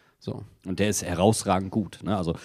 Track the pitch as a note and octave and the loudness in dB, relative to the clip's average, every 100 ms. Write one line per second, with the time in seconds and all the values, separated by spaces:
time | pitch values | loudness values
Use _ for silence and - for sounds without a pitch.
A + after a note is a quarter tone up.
0 | _ _ - - G#2 _ F#2+ F2+ G#2 G2 | _ _ -10 -10 -12 _ -8 0 0 0
1 | - F2+ G#2 A2 G2 F#2 F#2+ A2 E2+ - | -2 4 4 4 2 0 0 -4 -4 -8
2 | F2 G2+ E2 D#2 | -4 -2 -2 -4